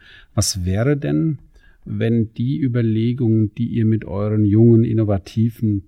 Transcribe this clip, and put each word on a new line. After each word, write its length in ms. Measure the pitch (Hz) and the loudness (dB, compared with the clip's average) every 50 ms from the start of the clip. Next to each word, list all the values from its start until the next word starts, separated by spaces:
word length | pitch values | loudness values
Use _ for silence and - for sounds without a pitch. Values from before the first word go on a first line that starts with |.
| - - - - - _ - | -18 -20 -20 -20 -20 _ -4
Was 300 | 107 98 - - 92 90 | -4 -2 -2 -4 -4 -4
wäre 320 | 95 95 104 120 143 147 139 | -4 -2 -2 0 0 -2 -2
denn, 420 | 147 143 147 151 160 160 143 - - - _ - _ - _ _ - | -2 -4 -2 -2 -2 -2 -4 -6 -10 -20 _ -20 _ -20 _ _ -14
wenn 480 | - 107 104 110 117 117 117 110 113 - | -10 -6 -4 -2 0 0 0 -2 -4 -4
die 280 | - 120 131 143 165 | -6 -4 -4 -2 -2
Überlegungen, 920 | 135 131 120 123 117 113 107 110 113 123 120 123 123 110 110 110 110 104 - | -2 -2 -2 0 0 0 0 0 0 -2 -2 -2 0 2 2 2 0 0 -2
die 120 | - 117 - | -4 -6 -4
ihr 180 | - 117 110 | -2 0 0
mit 200 | 110 110 107 - | 0 0 0 -2
euren 400 | - 87 101 104 107 107 107 107 | -6 -6 -6 -4 -2 0 2 2
jungen, 380 | 101 101 110 117 117 117 113 117 | 4 6 6 6 8 6 6 4
innovativen 1000 | 120 110 113 110 104 101 95 - - - 113 110 117 - - 113 107 104 98 - | 2 0 0 0 0 -2 -2 -4 -6 -2 -2 -2 -2 -2 -2 -2 -2 -2 -2 -6